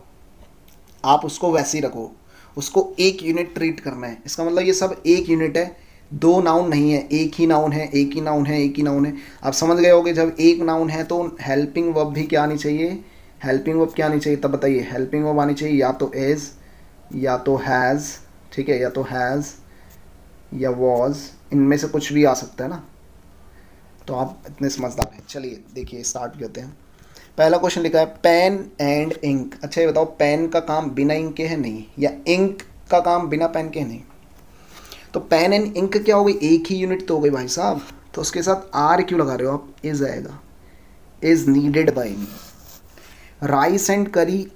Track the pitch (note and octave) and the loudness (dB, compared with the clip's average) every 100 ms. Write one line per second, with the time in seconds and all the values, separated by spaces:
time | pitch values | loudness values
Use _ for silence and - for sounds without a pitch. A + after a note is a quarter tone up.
0 | - - - - - - - - - - | -20 -20 -20 -20 -20 -20 -20 -20 -20 -4
1 | C3 D3 D#3 - F3 D#3+ C#3 D#3 C3 A#2 | 2 2 0 -4 0 0 0 -2 -4 -6
2 | A2+ - - - - - - F#3+ - - | -12 -14 -20 -20 -16 -12 -2 0 0 2
3 | F#3 F#3 D#3+ E3 E3+ - E3 D#3 C#3+ B2+ | 2 2 -2 -2 -4 -4 -4 -4 -8 -10
4 | B2 A2+ C#3 - E3 F3 F#3 F#3 F#3+ - | -10 -12 -12 -6 -2 0 2 2 0 0
5 | D#3+ F3 E3+ D#3+ D#3+ D#3 F3+ - - - | 2 4 4 0 0 -2 -4 -8 -20 -20
6 | - D3 D#3+ F3+ F3 E3 F3+ D3 D3 D3 | -16 0 4 6 4 4 2 2 2 2
7 | C#3+ D3+ D#3+ D#3+ E3 D3+ D#3 D3+ D3+ C#3+ | 0 0 0 2 2 4 2 0 0 0
8 | C#3 D#3 D#3 D3+ C#3+ D3+ C#3+ C#3+ D3 C#3 | 0 0 -2 0 0 0 0 0 0 2
9 | D3 C#3+ - - C3+ C3 E3 F3 F3 F3 | 0 -2 -12 -10 -6 0 2 4 8 6
10 | E3+ D#3+ E3 D#3+ E3 E3+ E3 D#3+ D#3+ D#3+ | 6 2 0 4 4 4 2 0 0 -2
11 | D#3 F3 E3+ E3 C#3 C#3 D3 E3 E3+ D#3 | -4 -4 -4 -6 -4 -2 0 -2 0 0
12 | D3+ C#3+ D3+ D#3 D3+ D3+ D3 D3+ E3+ G3 | 0 -2 -2 0 0 -2 -2 -2 -2 -6
13 | - - - - - C3 D#3+ D#3+ D#3+ - | -12 -20 -20 -10 -4 -2 0 0 0 0
14 | D#3 D3+ D3+ C#3+ C#3 C3+ C#3 C3 A#2 B2+ | -2 0 0 0 -2 0 0 0 -2 -4
15 | C3 D3+ D3+ D3 C#3+ C#3+ D3+ C#3+ C3 C3 | -4 -2 0 0 0 -2 0 2 2 0
16 | C#3 B2+ C3+ D3+ C#3+ - - - - - | -4 -2 -2 -2 -4 -16 -20 -20 -20 -20
17 | - C#3 C3 B2+ C#3 C3+ C3+ B2+ B2+ D3 | -14 -4 -2 -2 0 -2 0 0 2 0
18 | D3 - - - - - C#3 B2+ B2 C3+ | -4 -14 -20 -20 -12 -6 -2 -2 -2 -4
19 | C3+ B2+ B2 C#3 D3 - - - - - | -6 -4 -2 -4 -6 -12 -20 -20 -20 -20
20 | - - - - - C3 C3 B2 B2+ A#2+ | -20 -20 -20 -20 -14 -6 -4 0 2 2
21 | B2+ C#3+ - - - C#3+ C#3 D3 D3+ D#3 | 0 -2 -10 -20 -4 2 2 2 0 -4
22 | C#3+ D3 C#3+ B2+ A2+ - C3 E3+ - - | -2 2 4 2 -4 -10 -8 -10 -14 -20
23 | - - - - - - - - - - | -20 -20 -20 -20 -20 -20 -20 -20 -20 -20
24 | - B2+ C3 - - - C#3 C3+ B2+ - | -10 -6 -6 -8 -18 -6 -6 -4 -6 -4
25 | - - - C#3 C3 A2 - C3 A#2+ A#2+ | -4 -6 -16 -12 -12 -14 -16 -14 -14 -10
26 | A#2 C3 A#2+ D3 A2+ A#2+ C3 - - - | -10 -8 -10 -10 -12 -12 -16 -18 -20 -20
27 | - - - - D#3+ F3 F3+ F3 E3 E3 | -20 -20 -8 2 4 4 2 0 2 2
28 | D#3+ - F3 E3+ F#3 G3 G3 - C#3+ D3 | 2 2 4 6 4 2 -6 -4 0 0
29 | D#3 D#3+ D3 C#3 C3+ - C#3+ E3+ D#3+ D3+ | -2 -4 -2 -2 -2 -10 -6 0 2 2
30 | D#3 - D3 D3+ E3 E3 D#3+ D#3 D3+ B2+ | 0 2 2 2 0 -2 -2 -2 -2 -2
31 | C#3 D#3 D#3+ D3 D#3+ D#3+ A#2+ A2 G#2+ - | 0 0 -4 -6 -4 -4 -6 -8 -12 -4
32 | C#3+ - E3 F3+ G3 G3 - - - F3 | -4 -2 0 2 2 -2 -14 -20 0 2
33 | F3 F3 E3 D3+ E3 E3 D#3+ D#3 C3 A#2 | 4 0 0 -2 -2 -2 -6 -6 -8 -10
34 | - - - - - - - - - - | -18 -20 -20 -20 -20 -20 -20 -20 -20 -20
35 | - - - E3 F3 G#3 G#3 F3 F#3+ G#3 | -10 -8 0 2 4 2 0 -2 -2 0
36 | G#3 G3+ G3+ G3 D3+ E3 E3 F#3+ F#3 F#3 | 4 4 4 2 4 2 2 -2 -2 -2
37 | - D#3+ D3 C3+ B2+ E3+ F#3+ C#3 - - | -2 0 2 0 -4 -2 -2 -2 -8 -18
38 | - - - F3 F3 F#3 - C#3 D3 F3+ | -16 -10 -6 -4 -2 -2 -2 0 2 2
39 | F3+ F3 C#3 B2 C3 C#3+ - - D3+ D3 | 2 0 0 -2 -2 -4 -8 -12 -6 -4
40 | C3+ - - C#3+ - - - - - - | -4 -6 -12 -16 -20 -20 -20 -20 -20 -20
41 | - - D#3+ E3 C#3 C#3 D3 D3+ D#3 B2+ | -20 -4 2 4 4 2 2 2 2 0
42 | A2+ G2+ G2+ - - - - - - - | -2 -6 -10 -12 -20 -20 -20 -20 -20 -20
43 | - - - - C#3+ C3+ D#3 F#3+ - G3+ | -20 -20 -20 -8 -2 2 2 2 2 0
44 | G3+ F3+ E3+ F#3+ F#3+ | 0 0 0 0 -4